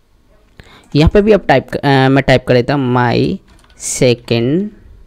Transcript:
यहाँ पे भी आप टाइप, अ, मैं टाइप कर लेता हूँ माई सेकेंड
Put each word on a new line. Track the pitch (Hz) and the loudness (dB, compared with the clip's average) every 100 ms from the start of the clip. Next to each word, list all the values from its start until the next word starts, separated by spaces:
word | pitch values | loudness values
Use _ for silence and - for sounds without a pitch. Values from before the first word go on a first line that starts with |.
| _ _ _ _ _ _ - - _ | _ _ _ _ _ _ -20 -20 _
यहाँ | 143 170 | 0 2
पे | 208 | 2
भी | 208 | 2
आप | 196 - | 2 2
टाइप, | 131 - | -2 -2
अ, | - 143 135 131 | -4 0 2 2
मैं | 139 | 2
टाइप | 135 127 - | 2 0 2
कर | |
लेता | 123 123 | 0 0
हूँ | 143 123 | -2 -2
माई | 123 120 120 139 190 _ - _ - | 0 0 -2 -2 -6 _ -20 _ -16
सेकेंड | - - 127 117 - 117 123 170 208 - - - | -10 -2 0 0 -2 -4 -2 -2 -6 -12 -20 -20